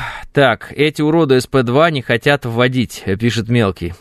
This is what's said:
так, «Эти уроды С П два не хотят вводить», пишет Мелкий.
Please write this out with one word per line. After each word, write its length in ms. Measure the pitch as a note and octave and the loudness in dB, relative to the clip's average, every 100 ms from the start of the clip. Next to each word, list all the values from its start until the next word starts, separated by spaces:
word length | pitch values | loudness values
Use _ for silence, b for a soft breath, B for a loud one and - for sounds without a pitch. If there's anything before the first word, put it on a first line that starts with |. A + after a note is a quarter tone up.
| C3 B - | -8 B -6
так, 380 | - C3+ G#2+ - - | 2 2 2 -6 -2
«Эти 240 | D3+ D3+ | -2 0
уроды 400 | D3+ E3 D#3 C3 | 0 2 4 2
С 60 | - | 2
П 160 | C3+ | -2
два 280 | A#2+ B2+ E3+ | 2 2 2
не 120 | D3 | 0
хотят 420 | - A#2 D3 C#3+ | -2 -2 0 0
вводить», 580 | B2 A2+ B2 B2+ A2+ - - F#2+ | -2 0 0 0 -4 -6 -6 -2
пишет 300 | A#2 A2+ G#2+ | -2 -2 0
Мелкий. 460 | A#2+ G2+ F#2 F2 - | 2 2 -2 -8 -8